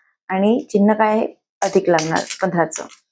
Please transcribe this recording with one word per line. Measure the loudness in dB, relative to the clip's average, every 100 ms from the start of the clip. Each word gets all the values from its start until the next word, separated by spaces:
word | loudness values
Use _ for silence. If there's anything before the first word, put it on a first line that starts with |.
| _ _ -6
आणि | 0 2 0 0
चिन्ह | 2 2
काय | 2 0
आहे, | 0 -2 -8 _ _
अधिक | -2 0 2
लागणार | 0 0 -2 -4 -6
पंधराचं. | -2 -2 -2 -4 -10 -16 _